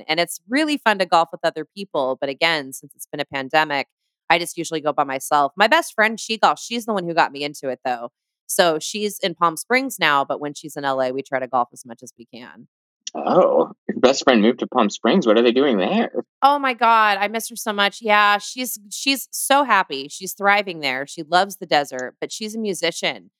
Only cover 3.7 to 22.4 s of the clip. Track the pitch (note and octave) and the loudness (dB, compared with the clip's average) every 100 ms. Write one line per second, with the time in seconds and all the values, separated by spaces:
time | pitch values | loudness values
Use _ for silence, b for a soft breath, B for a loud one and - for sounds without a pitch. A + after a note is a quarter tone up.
3.7 | C#3+ C3 _ _ _ _ E3+ E3+ - D#3+ | -2 -4 _ _ _ _ 0 0 -8 -6
4.7 | D#3+ D3 C#3+ C#3+ C3+ - D3 C#3 - A3 | -2 -2 0 -2 -2 0 2 2 2 4
5.7 | D#4 D#4+ - G#3+ A3+ - A3 F#3 D3+ - | 4 0 0 0 0 -6 0 2 2 -4
6.7 | A#3+ A3 G#3 F3 E3 C#3+ C#3 C#3+ D3 C#3 | -8 -4 -4 -2 0 0 0 -8 -6 -8
7.7 | B2+ C3+ A#2+ A#2+ - _ _ _ - F3+ | -6 -4 -6 -8 -16 _ _ _ 2 2
8.7 | D#3 - G#3+ G#3 F#3+ F#3+ E3+ E3+ E3 - | 2 -4 -4 -6 -4 -6 0 0 0 0
9.7 | B3 C4+ - E3 C#3+ C#3 C3 D3 D3 D#3 | 0 0 0 2 4 2 -4 -6 -10 -12
10.7 | D3 C#3 C3 C3 C3 C3+ C3+ B2+ B2+ A#2+ | -6 -2 0 -2 -4 -4 -6 -2 -2 -2
11.7 | D3 B2 - B2+ _ A#2 A2+ A#2 E2+ C#3+ | -6 -18 -18 -18 _ -20 -18 -18 -20 -20
12.7 | _ _ _ - - C#3+ - F3+ - E3 | _ _ _ -14 -8 0 2 4 2 0
13.7 | - - - B2+ C3+ - A#2+ G#2 B2 G#2+ | -4 -10 2 2 4 4 4 4 2 -2
14.7 | B2+ G#2 - A2+ F#3 B2+ G#2+ A#2+ A#2+ C#3+ | 0 0 0 0 2 4 4 4 4 2
15.7 | G#2+ F#2+ G#3 - - - _ C4+ C#4+ C4+ | 2 0 0 -2 -4 -10 _ 2 2 0
16.7 | A#3+ A#3 A3+ G#3+ G3 G3+ A3+ - A#3 - | 0 4 4 4 2 -2 -4 -8 -8 -6
17.7 | G3+ G3+ - A3+ G#3 G#3 G#3 - B3+ B3+ | 0 0 0 2 4 6 2 -2 -8 -8
18.7 | - G3+ - C4+ C#4 - - - C#4 C4+ | -8 -12 -6 -4 -4 -4 -8 -2 0 2
19.7 | G3+ F#3 C#3 C#3 - F#3 - G3+ G3+ G3 | 0 0 -6 -10 -12 -12 -2 2 2 0
20.7 | E3 C#3+ B2+ C#3 - D3+ F3 G3+ F#3+ E3+ | -4 -2 -2 -6 -10 0 2 2 -4 0
21.7 | D3+ C#3+ C3 B2+ - D3+ - | 0 0 -6 -8 -8 -10 -8